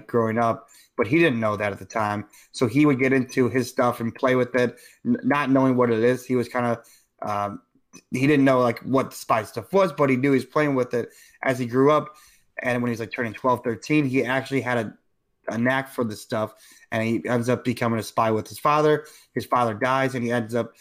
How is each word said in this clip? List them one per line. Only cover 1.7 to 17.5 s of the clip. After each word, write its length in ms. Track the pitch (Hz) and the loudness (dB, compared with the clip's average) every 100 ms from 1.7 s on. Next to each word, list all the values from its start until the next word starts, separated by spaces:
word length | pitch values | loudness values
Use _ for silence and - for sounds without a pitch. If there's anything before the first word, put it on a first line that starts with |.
at 60 | 95 | -6
the 80 | 95 | -8
time. 400 | 117 104 104 - - _ | -4 -2 -4 -6 -16 _
So 140 | - 131 | -4 0
he 180 | 131 | 2
would 140 | 151 131 | 2 2
get 160 | 135 | 2
into 340 | 135 123 - 120 | 0 0 0 0
his 220 | 131 120 | 0 -2
stuff 300 | - 123 117 | 0 -2 -2
and 140 | 117 | -6
play 200 | - 131 | -2 0
with 200 | 127 123 | 2 0
it, 220 | 127 120 - - _ - | 0 -2 -2 -18 _ -4
n-, 100 | 120 | -2
not 260 | 127 143 139 | 0 0 2
knowing 260 | 135 131 123 | 2 4 4
what 120 | 123 | 2
it 140 | 110 | 4
is. 220 | 120 127 - | 2 0 0
He 100 | 127 | -2
was 120 | 113 | -2
kinda, 340 | 127 120 117 - _ _ _ | -2 -2 -2 -6 _ _ _
um, 400 | - 104 101 - - _ _ - _ | -6 -4 -4 -8 -18 _ _ -20 _
he 160 | 127 139 | -2 2
didn't 180 | 147 | 4
know, 160 | 135 131 | 4 4
like, 180 | 123 113 | 2 0
what 300 | - 131 127 | -2 -2 -2
the 60 | - | -6
spy 260 | - 120 | -2 -2
stuff 280 | 104 - 104 | -2 -10 -2
was, 180 | 190 190 | 2 2
but 180 | 143 143 | 2 2
he 60 | 127 | 2
knew 160 | 139 | 2
he 40 | 135 | 2
was 60 | |
playing 300 | 123 156 151 | 0 0 0
with 180 | 135 123 | 0 0
it 160 | 123 110 - - _ | -2 -4 -10 -20 _
as 160 | 135 123 | -2 0
he 80 | 120 | 0
grew 240 | 123 139 | 4 6
up. 240 | 151 147 - - _ _ - | 4 0 -10 -20 _ _ -8
And 200 | 127 123 | -4 -2
when 60 | 120 | -2
he 40 | |
was, 80 | 113 | -4
like, 100 | 110 | -6
turning 220 | - 117 | -6 -6
twelve, 320 | 101 131 120 | -2 0 0
thirteen, 400 | 123 110 - 151 139 | -2 -6 0 0 2
he 160 | 131 | 0
actually 360 | 120 131 127 135 | 0 -2 -2 -4
had 160 | 117 123 | -2 -2
a 160 | 107 - _ _ _ _ - | -4 -10 _ _ _ _ -8
a 100 | 110 | -2
knack 300 | 120 131 135 | 0 0 -2
for 160 | - | -6
this 160 | 117 104 | -6 -8
stuff, 340 | - 113 110 - - - _ | -8 -6 -6 -8 -20 -20 _
and 100 | 113 | -4
he 200 | 113 117 - | -2 -2 -2
ends 200 | 123 | -2
up 160 | 117 | 0